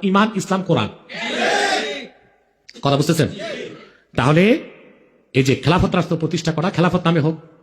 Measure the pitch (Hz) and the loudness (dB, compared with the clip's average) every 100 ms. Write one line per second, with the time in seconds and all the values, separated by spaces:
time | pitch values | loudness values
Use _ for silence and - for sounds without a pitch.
0 | 202 196 214 208 160 190 180 143 101 - | 0 2 2 0 -4 -2 0 0 0 -6
1 | - - - 247 - 403 - 370 285 277 | -16 -10 -6 -2 0 0 0 -2 -4 -8
2 | - - _ _ _ _ - - 139 139 | -12 -20 _ _ _ _ -20 -6 0 0
3 | 147 165 123 - - - - - - _ | 2 0 -2 -4 -10 -10 -12 -16 -20 _
4 | _ - 123 156 196 311 - - - _ | _ -2 2 4 4 2 -2 -20 -20 _
5 | _ _ _ 131 131 127 - 180 190 180 | _ _ _ 0 2 2 2 2 2 0
6 | 165 165 160 160 160 160 175 156 170 175 | -2 -2 -2 -2 -2 -2 -2 0 2 2
7 | 165 170 147 160 - _ | 0 2 0 -2 -8 _